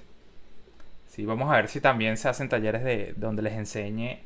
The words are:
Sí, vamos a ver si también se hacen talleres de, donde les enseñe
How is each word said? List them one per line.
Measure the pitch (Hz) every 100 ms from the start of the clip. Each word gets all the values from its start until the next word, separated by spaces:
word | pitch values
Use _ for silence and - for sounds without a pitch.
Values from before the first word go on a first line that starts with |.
| - - - - - - - - - - -
Sí, | -
vamos | 104 113 143
a | 127
ver | 107
si | 139
también | 135 120 110 110
se | 135
hacen | 127 131
talleres | 120 107 113
de, | 127 113 95 -
donde | 110 107
les | 107
enseñe | 110 104 110 104 110 120 -